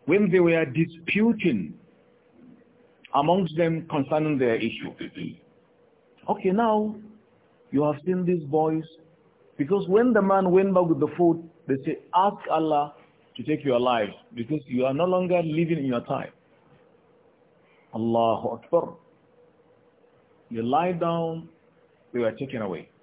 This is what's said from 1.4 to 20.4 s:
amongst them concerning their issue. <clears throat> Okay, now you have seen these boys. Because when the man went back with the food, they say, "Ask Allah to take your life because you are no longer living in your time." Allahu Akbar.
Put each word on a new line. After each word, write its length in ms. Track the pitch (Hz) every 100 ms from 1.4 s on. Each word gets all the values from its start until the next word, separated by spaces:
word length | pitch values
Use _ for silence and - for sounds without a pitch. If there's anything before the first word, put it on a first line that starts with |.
| 180 113 80 - - _ _ _ _ _ - - _ _ _ _ -
amongst 440 | - 147 185 175 156
them 280 | 170 160 160
concerning 480 | 156 135 156 156 147
their 180 | 123 113
issue. 380 | 113 - - -
<clears throat> 360 | - - 170 - _ _ _ _ _ _ _ _ -
Okay, 220 | 202 190
now 440 | 190 233 214 214 214 - - _ _ _ _ _
you 100 | 135
have 120 | 151 143 160
seen 180 | 185 175
these 180 | 175
boys. 400 | 147 156 156 160 151 - _ _ _ _ _ -
Because 300 | 143 196 170
when 240 | 196 247
the 80 | 214
man 300 | 196 196 190
went 200 | 180 196
back 120 | 185 175
with 140 | 156
the 80 | 147 156
food, 320 | 175 165 - _ -
they 80 | 135 147
say, 140 | - -
"Ask 240 | 175 196 208 -
Allah 440 | 160 160 147 147 - - _ _ -
to 60 |
take 200 | 117 151
your 160 | 139 123
life 300 | 127 120 104 92 _ 117
because 260 | 113 151 135
you 180 | 123 131
are 80 |
no 120 | 135 180
longer 360 | 185 185 175
living 360 | 165 156 165 165
in 60 | 135
your 160 | 120
time." 300 | - 135 104 _ _ _ _ _ _ _ _ _ _ _ _ _ _ _ _ 113
Allahu 540 | 113 117 117 107 107 117
Akbar. 380 | - 170 - - _ _ _ _ _ _ _ _ _ _ _ _ _ _